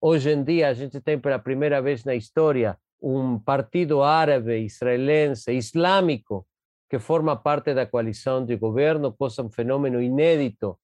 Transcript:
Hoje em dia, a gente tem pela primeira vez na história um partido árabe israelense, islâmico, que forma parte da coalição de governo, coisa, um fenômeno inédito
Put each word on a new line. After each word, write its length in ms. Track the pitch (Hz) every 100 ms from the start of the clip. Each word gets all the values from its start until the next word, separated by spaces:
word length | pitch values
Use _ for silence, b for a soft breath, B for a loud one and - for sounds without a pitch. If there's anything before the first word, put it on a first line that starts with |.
Hoje 320 | 156 160 139
em 100 | 151
dia, 260 | 135 170 151
a 60 |
gente 260 | 120 139 139
tem 160 | 131 151
pela 200 | 143 131
primeira 440 | 117 135 147 143
vez 200 | 131 139
na 120 | 131
história 640 | 123 110 - 160 135 110 92 _ _
um 380 | - 131 131 120
partido 640 | 110 139 131 175 170 147
árabe 640 | 139 156 156 139 113 113
israelense, 880 | 110 - 123 123 135 151 151 127 -
islâmico, 960 | 127 113 165 175 196 180 131 _ 101 - _ _ _ _
que 80 | 131
forma 380 | 113 160 156 135
parte 360 | 147 147 143
da 140 | 131 127
coalição 580 | 120 110 107 - 131
de 100 | 123
governo, 600 | 117 110 110 147 156 143
coisa, 280 | 107 139 110
um 60 | 120
fenômeno 540 | - 120 135 139 123
inédito 760 | 123 135 160 160 135 104 104 90